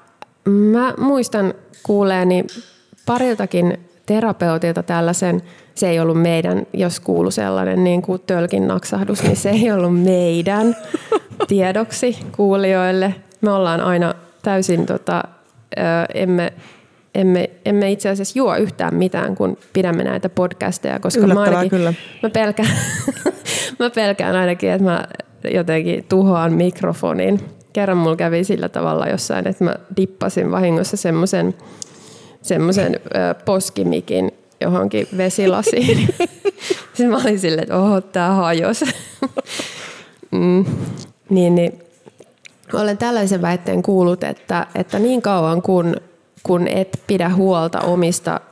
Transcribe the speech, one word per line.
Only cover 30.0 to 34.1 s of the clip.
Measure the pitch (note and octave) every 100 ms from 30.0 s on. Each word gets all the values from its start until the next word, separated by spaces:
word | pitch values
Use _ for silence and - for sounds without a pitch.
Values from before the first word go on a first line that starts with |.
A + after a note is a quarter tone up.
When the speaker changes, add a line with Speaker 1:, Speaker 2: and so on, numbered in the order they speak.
| F#3 - G3 F#3 F3
Speaker 1:
vahingossa | F3+ F3+ E3 F#3+ G3
semmosen, | F3+ E3 F#3+ F#3 F3+ F#3 - - - - - - - -
semmosen, | - E3 E3 F#3+ F3+ - - -
ö, | F2 E2+ -
poskimikin | F#2+ - - C3 E2 -